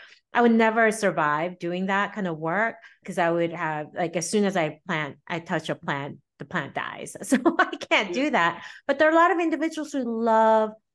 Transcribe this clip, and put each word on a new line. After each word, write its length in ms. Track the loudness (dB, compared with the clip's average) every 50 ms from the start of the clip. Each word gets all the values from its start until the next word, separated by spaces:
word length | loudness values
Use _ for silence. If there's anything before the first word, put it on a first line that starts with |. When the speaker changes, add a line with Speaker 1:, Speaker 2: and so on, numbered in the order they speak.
| -20 -20 -20 _ _ _ 2
Speaker 1:
I 80 | 4
would 100 | 4 6
never 380 | 6 6 4 4 4 4 2 2
survive 680 | 2 2 0 0 0 2 0 0 0 0 -2 -4 -6 -6
doing 280 | -6 -6 -4 -4 -2
that 260 | -2 0 0 -2 -2
kind 140 | -4 -6 -4
of 100 | -4 -4
work, 400 | -4 -4 -2 0 0 -2 -2 -4 -8 -18 -20 _ _
'cause 140 | -14 -6 -2
I 140 | 0 2 2
would 240 | 2 0 0 -2 -2
have, 320 | -4 -6 -4 -4 -6 -8 -8 -6
like, 200 | -4 -4 -2 -4
as 120 | -4 -4 -2
soon 160 | 0 0 2
as 100 | 2 0
I 280 | 0 -2 -2 -4 -8 _
plant, 300 | -6 -4 -4 -4 -6 -10 _ -12
I 120 | -8 -8 -8
touch 320 | -6 -4 -4 -4 -4 -4
a 40 | -8
plant, 440 | -6 -6 -6 -6 -6 -6 -10 -12 -14 _ _ _ -18
the 60 | -12
plant 300 | -8 -6 -6 -6 -6 -6
dies. 420 | -8 -8 -8 -10 -12 -14 -14 -14 -10
<laughs> 40 |
So 160 | -4 -2 0 0 0 0 2 0
I 160 | 0 0 -2
can't 320 | -10 -4 -2 0 0 0 -2 -2
Speaker 2:
Yeah. 100 | -2 0
Speaker 1:
do 60 | 0
that. 300 | 2 2 2 2 0 -4 -10 -18 -20 -8 _
But 120 | -2 2 2
there 100 | 4 4
are 40 |
a 20 | 6
lot 160 | 6 6 6
of 80 | 4 2
individuals 540 | 0 0 0 -2 -2 -4 -4 -6 -8 -6 -4
who 80 | -4 -4
love 680 | -4 -2 -2 2 4 4 6 6 6 6 4 2 0 -4 -10 _ _